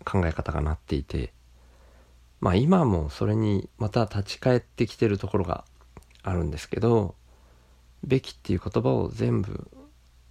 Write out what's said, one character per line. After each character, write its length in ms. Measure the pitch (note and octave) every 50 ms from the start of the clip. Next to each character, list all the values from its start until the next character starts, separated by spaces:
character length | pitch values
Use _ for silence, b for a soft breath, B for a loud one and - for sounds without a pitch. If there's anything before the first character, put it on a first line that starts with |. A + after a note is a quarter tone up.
| -
考 200 | - - G2 F2
え 60 | E2
方 200 | D#2+ - - -
が 80 | D#2 D2+
な 120 | D2+ D#2
っ 60 | D#2+ -
て 160 | _ - D#2+
い 80 | D2
て、 300 | C#2 - - C2+ B1 A#1 - - _ - b b b b b b b b b b b b b b b b _ -
ま 120 | - F#2+
あ 20 | F2
今 300 | G2+ C3 D#3+ F#3+ F3+ D#3+
も 260 | A#2+ F#2+ E2 D2+ D2
そ 160 | - - -
れ 80 | G#2 G#2+
に 340 | A2 A2 G#2 G2+ G2 - - _ -
ま 120 | A2+ G#2
た 140 | - B2 A2
立 300 | G2+ - G2+ G2 - -
ち 60 | -
返 180 | - C3 B2 A#2+
っ 20 |
て 260 | - _ _ - B2
き 80 | - -
て 140 | - A#2+ G#2+
る 100 | G2+ G2
と 80 | -
こ 120 | F#2+ - G#2
ろ 60 | F2+
が 200 | E2+ - - - - - - - - - - - _ - -
あ 100 | - -
る 120 | F#2 F2 E2
ん 60 | D2+
で 60 | D2 D2+
す 100 | - -
け 100 | - F#2
ど、 380 | G#2+ A#2 A#2 A2+ G2+ E2+ - - _ b b b b b b b b b b b b b b _ -
べ 160 | D#3 B2+ C3+
き 120 | - -
っ 20 | -
て 160 | - - -
い 40 | F#2+
う 40 | F#2
言 200 | - G#2 - A2+
葉 80 | A2+ C3
を 180 | C3 A2+ G2 -
全 300 | - G#2+ A2+ A#2+ A#2 G#2+
部、 260 | G2 G2 G2 - - - - - - - - _ _ _ _ - - -